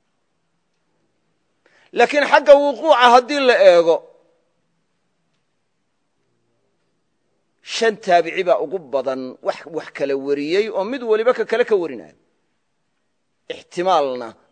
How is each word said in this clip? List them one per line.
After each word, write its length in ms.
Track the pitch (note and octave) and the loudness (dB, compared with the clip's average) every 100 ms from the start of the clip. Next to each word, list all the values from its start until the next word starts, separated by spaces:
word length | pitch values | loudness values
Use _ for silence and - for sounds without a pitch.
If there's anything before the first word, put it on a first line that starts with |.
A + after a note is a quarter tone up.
| _ _ _ _ _ _ _ _ _ _ _ _ _ _ _ _ _ _ _ | _ _ _ _ _ _ _ _ _ _ _ _ _ _ _ _ _ _ _
Laakiin 300 | G#3+ A#3 C#4+ | -2 0 0
xagga 300 | B3+ D4+ C#4+ | 2 2 6
wuquuca 520 | C#4+ C#4+ A3 D#4+ B3 B3 | 4 4 -2 0 4 6
haddii 300 | B3 A#3+ C#4+ | 4 2 -2
la 160 | B3+ G3+ F#3+ | 2 4 6
eego, 280 | E3+ E3 D#3 - _ _ _ _ _ _ _ _ _ _ _ _ _ _ _ _ _ _ _ _ _ _ _ _ _ _ _ _ _ _ _ _ _ _ _ - | 6 2 0 -4 _ _ _ _ _ _ _ _ _ _ _ _ _ _ _ _ _ _ _ _ _ _ _ _ _ _ _ _ _ _ _ _ _ _ _ -14
shan 280 | - A3+ G#3+ | -4 -4 -2
taabici 460 | G3 F3 E3 D#3+ | 2 2 2 -2
baa 140 | F3 C#3 | 0 0
ugu 200 | D3 F#3 | -2 -10
badan 440 | C3+ C3+ B2+ C3 B2+ - | -8 -6 -6 -8 -10 -12
wax, 160 | F#3 - D3 | -10 -10 -10
wax 220 | D#3 - | -14 -12
kala 240 | - C#3 C#3 | -8 -6 -4
wariyey 500 | C3+ C#3+ D3 F#3 A3 | -4 -6 -2 -2 -2
oo 140 | F#3 | -4
mid 180 | G3+ C4+ | -8 -6
waliba 300 | A#3 G#3+ A3+ | -4 -2 -2
ka 100 | A#3+ | -4
kale 200 | G3+ A3+ | -4 -4
ka 120 | A#3 G3+ | -2 -2
warinayo. 400 | D#3+ A#2 D#2 _ _ _ _ _ _ _ _ _ _ _ _ _ - | -4 -12 -18 _ _ _ _ _ _ _ _ _ _ _ _ _ -18
Ixtimaalna 760 | - - F3 F#3 E3 C#3 B2 A2+ - _ | -18 -14 -6 -2 0 -2 -6 -12 -18 _